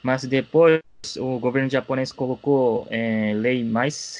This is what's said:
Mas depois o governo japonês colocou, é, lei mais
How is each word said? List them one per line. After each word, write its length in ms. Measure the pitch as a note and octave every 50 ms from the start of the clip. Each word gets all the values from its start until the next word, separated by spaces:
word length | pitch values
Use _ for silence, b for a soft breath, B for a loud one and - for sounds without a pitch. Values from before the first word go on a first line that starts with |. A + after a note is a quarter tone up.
Mas 220 | B B2+ C3 B2+ B2+
depois 580 | B2+ C3+ C3+ - - - D#3 E3 D#3+ D#3+ D#3+ - - - - - - - -
o 200 | B2 C3 B2+ A#2+
governo 320 | A2+ B2 B2 C3+ C3+ C3
japonês 420 | C3+ C3 A2+ - C3 C3 C3 -
colocou, 760 | - - C3+ B2+ B2+ A#2 - D3 C#3+ C3+ B2+ A#2+ A2 - - -
é, 440 | - A2+ A2+ A2+ A2 A2 G#2+ G#2+ G#2+
lei 280 | G#2 A2 B2 B2+ B2+ A#2
mais 560 | A2+ A2+ A#2 B2+ D3 D3+ - - - - -